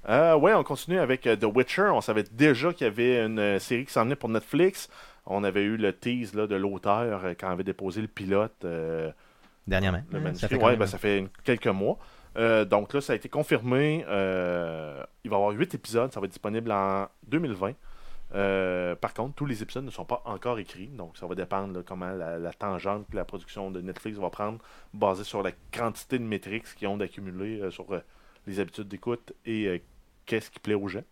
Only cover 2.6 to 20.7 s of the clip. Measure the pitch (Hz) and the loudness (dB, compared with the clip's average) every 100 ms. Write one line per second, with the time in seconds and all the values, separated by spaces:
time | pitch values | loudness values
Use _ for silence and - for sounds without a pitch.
2.6 | 160 170 120 104 123 123 110 110 104 98 | 2 2 0 4 4 4 2 2 2 2
3.6 | - 123 135 - 113 139 117 113 - 143 | 0 -2 2 2 2 0 0 -2 0 4
4.6 | 185 - - - - - - 98 101 98 | 4 2 -16 -18 -20 -20 -4 0 2 2
5.6 | 101 110 104 90 120 123 110 104 107 98 | 2 2 0 0 -4 -4 -4 -2 0 0
6.6 | 98 95 104 104 120 98 90 87 95 90 | -2 -2 0 2 2 -2 -4 -4 -4 -2
7.6 | 98 92 95 95 113 - 95 98 110 _ | -2 -4 -4 -4 -6 -6 0 2 2 _
8.6 | 90 82 80 80 80 - - _ _ _ | -6 -4 -4 -4 -6 -8 -20 _ _ _
9.6 | - 92 95 87 - 101 95 90 104 - | -2 0 2 0 -4 -4 -4 -4 -2 4
10.6 | 113 117 98 98 104 101 95 - - 120 | 6 6 2 0 0 0 -2 -6 -2 2
11.6 | 120 95 104 202 - - - - 113 110 | 2 2 0 -2 -8 -20 -12 0 4 6
12.6 | 104 104 101 143 - 110 - 147 151 135 | 6 2 2 -4 0 -2 -2 -4 2 2
13.6 | 120 127 151 156 92 101 95 92 90 87 | 4 2 2 0 -2 0 2 0 0 0
14.6 | 85 80 78 69 - _ 110 101 101 107 | -2 -6 -10 -12 -14 _ -2 2 2 0
15.6 | 190 123 - 113 131 110 95 - 107 110 | -4 -4 -2 0 0 -2 -8 -6 -4 -4
16.6 | 117 101 98 98 98 _ - 147 160 95 | -2 0 0 0 -4 _ -4 -2 -2 -2
17.6 | 98 139 - - - - - 101 98 95 | -4 -4 -14 -14 -10 -10 -4 0 2 2
18.6 | 92 90 90 87 104 - 127 - 147 110 | 2 0 -2 -2 -4 -4 -8 -4 -4 -4
19.6 | 110 127 135 - 156 123 117 98 123 113 | -6 -8 -10 -12 -6 -6 -6 -6 -4 -6
20.6 | 90 | -8